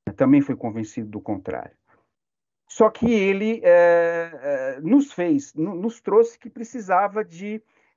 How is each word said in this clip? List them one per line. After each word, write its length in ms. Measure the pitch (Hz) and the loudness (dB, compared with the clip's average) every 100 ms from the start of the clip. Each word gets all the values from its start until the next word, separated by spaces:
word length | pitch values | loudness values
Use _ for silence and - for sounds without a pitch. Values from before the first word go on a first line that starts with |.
| - - | -12 0
Também 240 | 131 143 | 4 4
foi 160 | 139 120 | 2 -4
convencido 540 | 113 110 107 - 110 | -6 -8 -10 -10 -10
do 100 | 104 | -12
contrário. 560 | 110 95 - 62 - _ _ _ _ _ _ _ _ _ _ | -10 -10 -8 -12 -12 _ _ _ _ _ _ _ _ _ _
Só 220 | - 220 | 2 2
que 200 | - 226 | 2 0
ele, 480 | 220 190 196 220 226 | 2 2 0 -2 0
eh, 680 | 180 175 170 170 170 170 170 | 4 6 6 4 2 -2 -6
eh, 460 | 147 139 135 131 135 | -8 -6 -6 -6 -6
nos 300 | 156 277 277 | 2 2 2
fez, 400 | - 175 143 - 147 | -4 -2 -2 -4 -8
no-, 180 | 175 | -8
nos 260 | 175 226 - | -6 -8 -8
trouxe 380 | - 208 233 _ | 0 2 2 _
que 100 | 233 | -20
precisava 760 | 233 226 247 190 185 202 208 208 | -18 -16 -12 -2 -2 -2 -6 -10
de 340 | 165 202 214 _ _ _ | -12 -12 -12 _ _ _